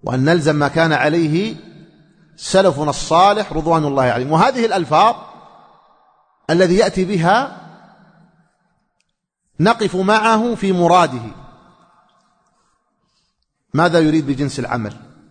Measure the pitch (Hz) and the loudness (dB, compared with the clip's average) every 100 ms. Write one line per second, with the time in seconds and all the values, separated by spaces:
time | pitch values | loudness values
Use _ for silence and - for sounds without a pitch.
0 | - 127 139 175 151 147 143 165 165 147 | -4 -2 2 2 0 0 -2 0 0 0
1 | 139 170 160 160 214 - - - - _ | 0 0 0 -2 -4 -8 -18 -20 -20 _
2 | _ _ _ _ - 185 190 139 151 135 | _ _ _ _ -2 2 2 2 -4 -6
3 | - 160 190 208 196 147 156 165 151 139 | 0 2 4 2 -4 -6 -2 0 0 0
4 | 127 117 131 160 226 254 226 190 151 151 | 0 0 0 2 2 0 -2 -2 0 2
5 | 214 240 - - - - _ _ _ _ | 2 0 -10 -20 -20 -20 _ _ _ _
6 | _ _ _ _ - 165 185 185 196 190 | _ _ _ _ -4 0 2 2 0 0
7 | 180 196 170 214 277 - - - - _ | -2 0 2 0 -2 -10 -20 -20 -20 _
8 | _ _ _ _ _ _ _ _ _ _ | _ _ _ _ _ _ _ _ _ _
9 | _ _ _ _ _ _ 170 226 214 180 | _ _ _ _ _ _ 0 0 -2 -2
10 | 190 220 220 220 240 226 196 180 170 180 | 0 0 2 0 0 -4 -2 0 4 4
11 | 165 127 113 92 - - _ _ _ _ | 2 -2 -12 -18 -20 -20 _ _ _ _
12 | _ _ _ _ _ _ _ _ _ _ | _ _ _ _ _ _ _ _ _ _
13 | _ _ _ _ _ _ _ 139 170 165 | _ _ _ _ _ _ _ 0 2 4
14 | 156 160 135 131 143 135 120 120 107 - | 2 0 -2 -4 -4 -6 -6 -6 -6 -10
15 | - - _ | -20 -20 _